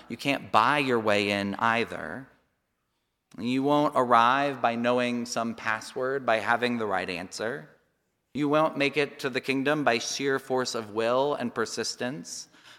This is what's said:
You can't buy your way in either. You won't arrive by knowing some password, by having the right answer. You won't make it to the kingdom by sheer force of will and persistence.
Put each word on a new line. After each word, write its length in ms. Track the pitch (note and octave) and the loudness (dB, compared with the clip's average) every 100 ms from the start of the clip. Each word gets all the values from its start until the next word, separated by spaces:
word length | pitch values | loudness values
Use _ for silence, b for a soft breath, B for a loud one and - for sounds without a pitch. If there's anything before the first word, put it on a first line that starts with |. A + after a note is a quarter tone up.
| B | B
You 80 | A#2 | -6
can't 340 | C#3 C#3 G#2+ | -4 -4 2
buy 280 | A2 A#2 D3 | 4 4 2
your 200 | C3+ A#2+ | 2 2
way 300 | G#2+ G#2 G2+ | 2 2 2
in 260 | G2+ G2+ - | 0 -2 0
either. 680 | A#2 A2+ A2 E2+ D#2+ G2+ C3+ _ _ _ _ _ _ _ _ _ _ - | 0 0 -2 -6 -10 -10 -14 _ _ _ _ _ _ _ _ _ _ -8
You 240 | A#2 C3 | -2 0
won't 300 | C#3 D3 D3 | 2 2 2
arrive 680 | C3 B2 A#2 A#2 C3+ C#3+ B2+ | 2 4 6 6 4 0 0
by 120 | A#2+ | -2
knowing 520 | A#2 A#2+ B2 B2 A#2+ A#2 | 0 2 2 0 -2 -4
some 280 | A#2 A2+ | -4 -4
password, 680 | A2 A2+ A2 - C3 C3 C#3 | -4 -4 -4 -6 -6 -4 -2
by 140 | A#2+ A2 | 0 0
having 400 | G#2 A#2 A#2+ A#2+ | 2 2 2 0
the 80 | G#2+ | -2
right 240 | F#2+ F#2 | -2 -2
answer. 580 | F2 F#2 - A2+ C#3+ D#3 _ _ _ _ _ _ | -6 -8 -8 -6 -6 -12 _ _ _ _ _ _
You 160 | B2+ D3 | -2 2
won't 260 | D3+ D#3 C#3+ | 4 2 2
make 220 | C#3+ C#3+ | 0 2
it 220 | C#3+ - | -2 -2
to 100 | C#3 | -4
the 100 | B2+ | -4
kingdom 420 | - C3+ C3+ D3+ | -2 0 2 2
by 140 | B2+ A#2 | 2 2
sheer 420 | - - C#3 C3+ | -2 -4 -2 -2
force 360 | - C3 B2 | 0 -2 -2
of 160 | A#2 G#2+ | -4 -6
will 420 | G#2 A2+ B2+ C#3+ | -2 0 2 0
and 220 | C#3+ A#2+ | -2 -4
persistence. 920 | A#2+ A2 - A2 - B2 D3 F2 - - B B | -4 -4 -4 -6 -6 -8 -8 -12 -14 -16 B B